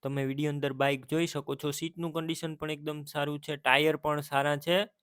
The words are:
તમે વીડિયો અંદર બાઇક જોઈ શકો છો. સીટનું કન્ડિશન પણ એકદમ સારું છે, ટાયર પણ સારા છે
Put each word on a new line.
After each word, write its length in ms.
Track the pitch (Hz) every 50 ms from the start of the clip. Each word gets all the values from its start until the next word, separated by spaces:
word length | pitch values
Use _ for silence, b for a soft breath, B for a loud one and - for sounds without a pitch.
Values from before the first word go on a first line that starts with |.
| -
તમે 240 | 139 139 139 135 135
વીડિયો 240 | 135 139 151 151 143
અંદર 180 | 147 143 143 135 135 139
બાઇક 260 | 139 143 131 127 -
જોઈ 220 | 151 160 170 165 -
શકો 240 | - - - 139 139 -
છો. 100 | 147 143 -
સીટનું 340 | - 165 165 - 165 170 151
કન્ડિશન 420 | 165 160 160 160 - - 160 160
પણ 200 | 151 - 156 156 147
એકદમ 260 | 147 151 151 151 147
સારું 360 | 147 - 151 143 147 147 147
છે, 120 | 147 - 151 143
ટાયર 400 | _ 139 127 139 151 156 156 147
પણ 320 | _ 151 147 147 147 147
સારા 260 | 143 139 139 147 147 147 147 165
છે 120 | 175 185 208 220 _ _